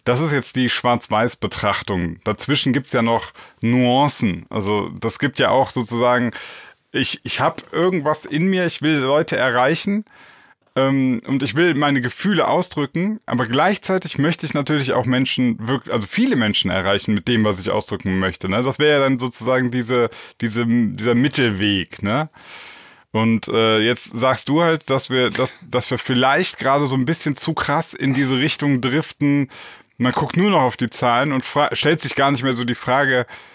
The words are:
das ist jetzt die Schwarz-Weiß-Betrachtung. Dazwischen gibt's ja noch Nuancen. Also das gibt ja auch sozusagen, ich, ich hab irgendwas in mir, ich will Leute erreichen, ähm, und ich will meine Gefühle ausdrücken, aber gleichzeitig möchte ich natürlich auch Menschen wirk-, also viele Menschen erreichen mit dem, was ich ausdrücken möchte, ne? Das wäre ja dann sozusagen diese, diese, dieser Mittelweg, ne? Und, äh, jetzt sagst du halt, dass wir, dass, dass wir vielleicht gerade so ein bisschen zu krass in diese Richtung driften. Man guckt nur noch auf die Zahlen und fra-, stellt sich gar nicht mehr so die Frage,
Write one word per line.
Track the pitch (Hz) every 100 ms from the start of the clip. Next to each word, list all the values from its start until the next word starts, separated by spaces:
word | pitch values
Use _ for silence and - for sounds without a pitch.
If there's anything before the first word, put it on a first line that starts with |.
das | - 123
ist | 156
jetzt | 143 117
die | 131 123
Schwarz-Weiß-Betrachtung. | - 123 120 - 107 120 - 104 - 104 98 - 95 87 82
Dazwischen | - 104 - - 139
gibt's | 127 131
ja | 127
noch | 117 117 - - - _
Nuancen. | 113 123 123 127 143 - 110 85 -
Also | - 98 104 98 92
das | 113 -
gibt | 147 -
ja | 131
auch | 131 131
sozusagen, | - 113 117 123 123 120 - - - - - _
ich, | 131 135 -
ich | 123 -
hab | 143 165 -
irgendwas | - 180 180 147 151
in | - 147 185
mir, | 185 175
ich | -
will | 147 151
Leute | 135 147 160 -
erreichen, | 127 120 131 165 - 202 - - - - - _ _ -
ähm, | 135 135 131 123 -
und | 135
ich | 127 135
will | 175
meine | 143 147 139
Gefühle | 123 - 196 180 123
ausdrücken, | 147 - - 139 165 190 214 -
aber | 123 120
gleichzeitig | 127 170 208 - 190 156 -
möchte | 147 170 151
ich |
natürlich | 151 135 151 135
auch | 127
Menschen | 117 127 131 - 127 113 113
wirk-, | 135 -
also | 233 208
viele | - 262 233
Menschen | 214 196 95
erreichen | 90 92 101 -
mit | 104 -
dem, | 117
was | 107 95
ich | 95
ausdrücken | 95 - 101 98 92
möchte, | 95 92 95
ne? | 98
Das | 127 131
wäre | 151 147
ja |
dann | 135 131
sozusagen | 127 - 123 127 127
diese, | 127 117 127 117 - - -
diese, | 117 110 117
dieser | 120 110 95 113 120
Mittelweg, | 139 143 123 98 104 98 85 -
ne? | 98 120 156 - - - - - - - _
Und, | 110 113 113 -
äh, | 113 113 110
jetzt | 110 120 - 110
sagst | 131 127 -
du | 147
halt, | 170 160 -
dass | 135 -
wir, | 127 127
dass, | - 131 - -
dass | 123 -
wir | 123
vielleicht | - 123 131 147 185 -
gerade | 135 139 143
so |
ein | 131
bisschen | 127 165 151
zu | 139 -
krass | 160 - 147 156
in | - 139
diese | 131 135 131
Richtung | 151 - 147 135
driften. | 127 139 156 - 143 143 135 - - - _ -
Man | 127
guckt | - 143 160
nur | 202
noch | 185
auf | 127 -
die | 123
Zahlen | - 123 120 143
und | 135
fra-, | - 147 147
stellt | - 147 170
sich | 139
gar | - 139
nicht | 139
mehr | 131
so | 120
die | 120 120
Frage, | - 127 139 127 120 - -